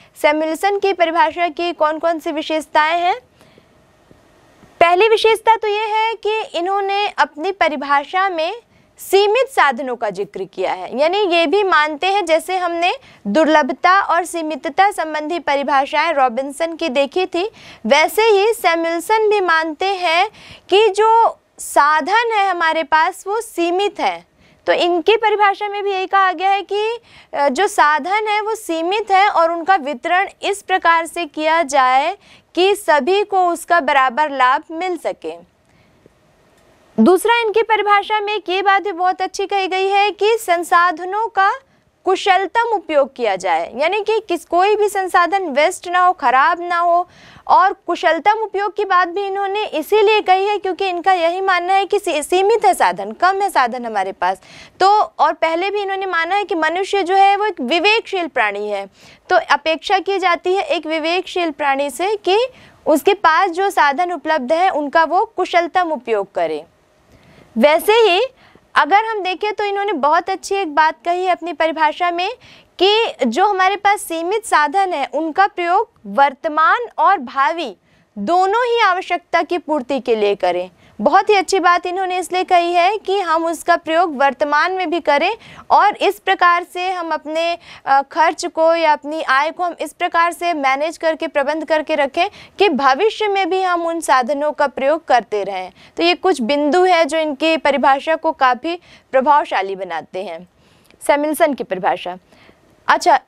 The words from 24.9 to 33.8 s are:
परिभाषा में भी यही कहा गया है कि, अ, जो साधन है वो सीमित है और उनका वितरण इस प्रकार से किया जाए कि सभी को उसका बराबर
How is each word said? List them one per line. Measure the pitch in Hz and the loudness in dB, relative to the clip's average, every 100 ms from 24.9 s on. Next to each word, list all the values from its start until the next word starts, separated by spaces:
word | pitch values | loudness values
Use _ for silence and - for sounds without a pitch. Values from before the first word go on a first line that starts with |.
| 349 349 453 | 0 2 2
परिभाषा | 440 415 403 392 415 | 2 2 0 0 -4
में | 403 | -6
भी | 403 | -4
यही | 381 370 | -4 -2
कहा | 392 381 | 0 0
गया | 330 381 | 0 -2
है | 392 | -2
कि, | - 403 440 466 _ - _ | -2 -4 -4 -6 _ -20 _
अ, | 277 285 | -2 0
जो | 262 415 | 0 0
साधन | 370 294 302 320 427 427 | 2 2 2 -2 -4 -2
है | 415 | -2
वो | 415 440 | -4 -6
सीमित | - 330 330 427 415 | -6 -4 -4 -4 2
है | 381 403 | 2 4
और | 330 330 | 2 0
उनका | 339 320 381 | 0 0 0
वितरण | 269 247 - 359 392 - | -2 -6 -2 -2 -2 -4
इस | 349 392 | -6 -6
प्रकार | - 370 349 330 330 | -2 0 2 2 0
से | 339 320 | -6 -8
किया | 302 311 330 | -4 0 0
जाए | 269 277 254 262 311 403 _ - _ 320 | 0 2 2 2 0 -4 _ -20 _ 0
कि | 381 403 | 0 0
सभी | - 294 269 392 | 0 0 2 0
को | 403 381 349 | 0 0 0
उसका | 339 - | -2 0
बराबर | 339 | 0